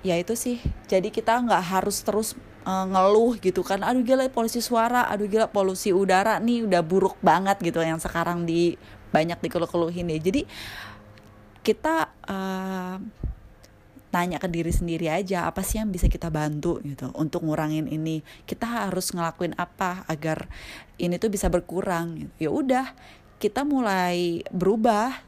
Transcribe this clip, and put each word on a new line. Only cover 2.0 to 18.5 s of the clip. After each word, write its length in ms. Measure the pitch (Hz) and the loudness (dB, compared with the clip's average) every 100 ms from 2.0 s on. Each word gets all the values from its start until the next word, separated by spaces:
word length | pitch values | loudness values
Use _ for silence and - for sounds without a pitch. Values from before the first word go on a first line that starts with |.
| - | -2
terus, 320 | 202 220 - - - | -2 -2 -8 -18 -10
eh, 240 | - 190 190 | -4 -2 2
ngeluh 480 | 190 190 208 233 226 | 4 6 8 6 2
gitu 240 | 185 185 180 | 0 0 -2
kan, 160 | 196 | -2
"Aduh 240 | 196 254 233 | 2 0 4
gila, 240 | 262 262 | 2 2
polusi 320 | 254 226 240 | 0 -2 -2
suara, 480 | 226 233 226 247 - | 0 2 4 2 2
aduh 160 | 208 208 | 0 0
gila, 240 | 220 220 | 2 2
polusi 400 | 208 190 190 214 | 2 0 0 2
udara 480 | 180 196 185 208 196 | 4 6 4 4 2
nih 320 | 226 240 220 | 2 0 2
udah 160 | 175 160 | 2 4
buruk 320 | 190 185 - | 2 2 4
banget," 400 | 180 175 196 202 170 | 4 6 4 0 0
gitu 160 | 165 | 0
yang 160 | 165 165 | 0 -2
sekarang 480 | - 170 170 175 170 | -4 -2 -2 -2 0
di, 320 | 165 170 - - - - | 2 2 0 -14 -20 2
banyak 240 | 151 165 170 170 | 2 2 -2 -4
dikeluh-keluhin 640 | 175 165 175 170 175 175 | -2 -2 0 -2 -4 -4
ya. 80 | 156 | -2
Jadi, 240 | 165 269 - - - - - - - - - - - - | 0 0 -4 -12 -14 -14 -16 -18 -20 -20 -20 -20 -20 -4
kita, 480 | - 208 311 320 - - - | -2 0 0 0 -2 -6 -10
eh, 720 | 196 190 190 190 190 180 190 220 - - - - - - - - - - | -6 -4 -4 -6 -6 -8 -10 -12 -8 -8 -8 -18 -20 -20 -20 -20 -20 -4
tanya 320 | 180 180 160 | -2 0 -2
ke 80 | 185 | -4
diri 240 | 170 165 | -2 0
sendiri 320 | - 170 165 165 | 0 0 -2 -2
aja, 400 | 165 190 185 165 | -2 -2 -2 -2
"Apa 160 | 196 | -4
sih 160 | 190 220 | -4 -4
yang 160 | 214 | -4
bisa 160 | 180 - | 2 2
kita 240 | - 170 | 2 -2
bantu?" 480 | 156 151 147 170 - | -2 -2 -2 -2 -4
gitu, 320 | 143 135 127 | -6 -8 -10
"Untuk 320 | - 151 175 156 | -4 -4 -2 -2
ngurangin 400 | 156 151 156 156 | -2 0 -2 -2
ini." 400 | 156 160 160 - - | -4 -4 -6 -8 -20
Kita 480 | - | -12